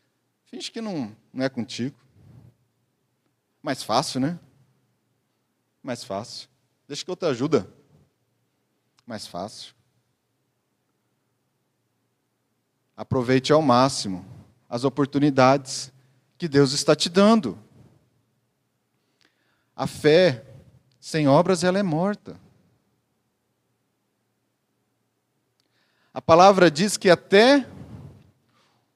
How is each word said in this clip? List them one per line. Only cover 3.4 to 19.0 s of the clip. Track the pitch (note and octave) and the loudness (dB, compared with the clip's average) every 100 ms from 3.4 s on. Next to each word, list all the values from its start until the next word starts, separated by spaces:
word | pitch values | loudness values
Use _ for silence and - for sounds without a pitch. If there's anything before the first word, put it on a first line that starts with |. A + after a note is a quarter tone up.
| _ _ | _ _
Mais | D#3 C3 | -8 -6
fácil, | - A#2 D3 C3 | -2 -2 -2 -4
né? | C#3 F3 _ _ _ _ _ _ _ _ _ _ _ _ _ _ | -6 -6 _ _ _ _ _ _ _ _ _ _ _ _ _ _
Mais | C#3 A#2 | -14 -12
fácil. | - G2 G#2 - - _ _ _ - | -10 -10 -10 -16 -20 _ _ _ -16
Deixa | C#3+ | -14
que | - | -12
eu | F3+ | -6
te | |
ajuda. | E3+ A#2+ D3 C3+ F2 _ _ _ _ _ _ _ _ _ _ _ _ _ - | -4 -2 -2 -2 -4 _ _ _ _ _ _ _ _ _ _ _ _ _ -16
Mais | G#2+ - | -16 -14
fácil. | F2 G2+ - - _ _ _ _ _ _ _ _ _ _ _ _ _ _ _ _ _ _ _ _ _ _ _ _ _ _ _ _ _ _ _ _ | -14 -14 -16 -20 _ _ _ _ _ _ _ _ _ _ _ _ _ _ _ _ _ _ _ _ _ _ _ _ _ _ _ _ _ _ _ _
Aproveite | - G#2+ C3+ A#2+ C3 C3 | -16 -6 -4 0 0 2
ao | D3+ | 2
máximo | D3 A#2+ C3+ - G2+ F2+ - - - _ - | 4 2 2 -2 -10 -10 -14 -20 -20 _ -12
as | A#2+ | -6
oportunidades | C3+ C3+ C3+ C#3 D3 C3+ C3 C#3 C3 - - _ _ _ _ - | -4 -2 -4 0 0 4 4 2 -4 -14 -14 _ _ _ _ -12
que | F3 | -2
Deus | C#3 C#3 | 2 2
está | C#3 - | 0 0
te | D3+ F#3 | 0 0
dando. | F3 G3+ A3+ D#3+ F2 _ _ _ _ _ _ _ _ _ _ _ _ _ _ | 2 4 2 -2 -10 _ _ _ _ _ _ _ _ _ _ _ _ _ _